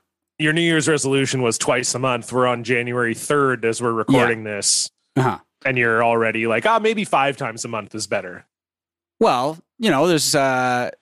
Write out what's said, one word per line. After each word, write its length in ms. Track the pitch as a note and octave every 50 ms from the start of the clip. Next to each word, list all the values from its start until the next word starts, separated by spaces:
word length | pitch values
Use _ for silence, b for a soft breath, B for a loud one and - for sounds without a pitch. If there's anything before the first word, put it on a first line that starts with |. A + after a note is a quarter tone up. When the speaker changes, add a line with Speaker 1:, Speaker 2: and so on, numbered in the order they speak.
| _ _ _ _ _ _ _
Speaker 1:
Your 140 | - D#3 D3+
New 100 | D#3 E3+
Year's 280 | E3+ E3+ E3 D#3 D3 D#3+
resolution 520 | D#3 C#3+ B2+ C3+ C3+ C#3 C3+ C3 - C3
was 160 | B2+ A#2 A2+
twice 380 | - - D3 C3 B2 A#2+ - -
a 40 | A#2+
month. 340 | B2+ C3 B2 A#2 A2+ - A#2
We're 140 | B2+ B2
on 160 | B2 B2 A#2+ A#2
January 480 | B2 C3 A#2+ A#2+ B2 A#2+ B2 A#2+ A2+ A2+
third 500 | - - - D3 D3 C#3+ C3+ B2+ A2+ A2
as 180 | A2+ A2+ -
we're 120 | B2 A#2+ A#2
recording 500 | A2+ G#2+ - C3+ B2 A#2+ A#2+ A2+ A2 A2
Speaker 2:
Yeah. 120 | G#2+ G#2
Speaker 1:
this. 340 | G2+ G2 - - - - - - _ _ _ -
Speaker 2:
Uh-huh. 220 | C3+ B2+ B2 F#2+ - - _ _ _ -
Speaker 1:
And 140 | C3+ C3
you're 260 | B2+ A#2+ A#2 A2+ A2+ A#2+
already 440 | A#2 A#2 A#2 A2+ A2 A2 A2+ A2+
like, 180 | A2+ A2 A2+ A#2
"Ah, 140 | G#3+ A3+ A3
maybe 240 | G#3+ A3 A3+ G#3+ F#3+
five 340 | - - C#3+ C3+ C#3+ C#3
times 260 | - C#3 A#2 A2 A#2 -
a 40 |
month 260 | A#2+ A#2 A2 G#2 F#2 -
is 140 | G#2+ G#2
better." 400 | - A#2 G2+ F#2 F2+ F2+ - - _ _ _ _ _ _ _ _ _ _ _ _ _ _ -
Speaker 2:
Well, 400 | A3 G#3+ C#3+ B2 B2+ D3 D#3+ E3+ - _ _
you 140 | - A3+ G#3+
know, 160 | D3+ C3+ D#3
there's, 260 | F3+ E3+ D3+ - - -
uh, 560 | C#3+ C3+ C3+ B2+ B2+ B2+ B2+ B2 B2 A#2+ - - -